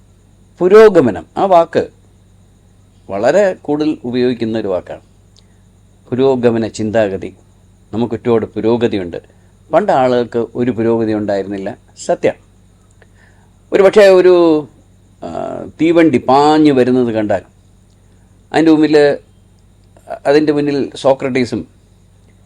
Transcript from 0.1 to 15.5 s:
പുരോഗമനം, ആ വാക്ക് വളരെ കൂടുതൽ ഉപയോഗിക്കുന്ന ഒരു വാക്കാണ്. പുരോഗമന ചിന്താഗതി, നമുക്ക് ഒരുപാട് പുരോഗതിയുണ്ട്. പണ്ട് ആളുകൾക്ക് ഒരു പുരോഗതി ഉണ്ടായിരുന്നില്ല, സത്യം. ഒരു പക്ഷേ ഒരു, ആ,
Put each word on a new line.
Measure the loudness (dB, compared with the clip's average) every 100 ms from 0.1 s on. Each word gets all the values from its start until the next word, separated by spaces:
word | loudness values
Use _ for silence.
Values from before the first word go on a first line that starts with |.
| _ _ _ _ -4
പുരോഗമനം, | 4 6 8 6 2 -4 -10 -6
ആ | 2
വാക്ക് | 2 2 -2 -6 -10 _ _ _ _ _ _ _ _ _ _ -10
വളരെ | -2 0 2 0
കൂടുതൽ | -4 -6 -4 -4 -6
ഉപയോഗിക്കുന്ന | -6 -2 -2 -2 -4 -4
ഒരു | -4
വാക്കാണ്. | -6 -8 -16 _ _ _ _ _ _ _ _ _ _ _
പുരോഗമന | -2 0 2 0 0 -4
ചിന്താഗതി, | -6 -4 -2 -2 -4 -12 -18 _ _ _ _ _
നമുക്ക് | -6 -6
ഒരുപാട് | -4 -2 -2 -2
പുരോഗതിയുണ്ട്. | -4 -2 0 -2 -4 -8 -12 -18 _ _ _ _
പണ്ട് | -2 0
ആളുകൾക്ക് | 0 0 0 -2 -6 -6 -4
ഒരു | -4
പുരോഗതി | -2 -2 0 -2
ഉണ്ടായിരുന്നില്ല, | -4 -4 -4 -6 -10 -10 -14 _ -12 -6
സത്യം. | -2 -2 -4 _ _ _ _ _ _ _ _ _ _ _ _ _
ഒരു | 2
പക്ഷേ | 4 4
ഒരു, | 4 4 4 4 4 0 -4 _ _ _ _ _
ആ, | -14 -10 -10